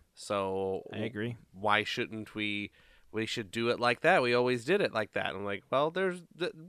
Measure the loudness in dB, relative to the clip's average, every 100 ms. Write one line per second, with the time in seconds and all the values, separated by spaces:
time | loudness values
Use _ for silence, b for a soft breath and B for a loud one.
0 | _ -18 -4 -2 0 0 -2 -4 -6 -6
1 | -6 -4 -6 -8 -16 -4 2 4 2 -2
2 | -4 -6 -8 -4 -4 -4 -8 b b b
3 | b -4 -2 -4 -4 0 0 2 2 4
4 | 4 6 6 4 4 0 2 2 2 0
5 | -2 -2 -2 -4 -4 -6 -2 0 0 0
6 | -2 -4 -14 -6 -6 -6